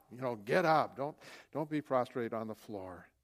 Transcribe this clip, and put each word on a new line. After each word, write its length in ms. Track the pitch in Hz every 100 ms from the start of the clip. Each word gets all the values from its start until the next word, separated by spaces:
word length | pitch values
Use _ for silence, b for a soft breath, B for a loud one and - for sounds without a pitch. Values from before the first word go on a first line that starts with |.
| _
You 80 | 120
know, 160 | 131 113 101
"Get 180 | 170
up. 320 | 170 156 110 98
Don't, 200 | 143 156 B B B
don't 180 | 135 156
be 120 | 151
prostrate 500 | - 131 120 131 113
on 160 | 113 110
the 80 | 104
floor." 500 | - 104 92 87 - _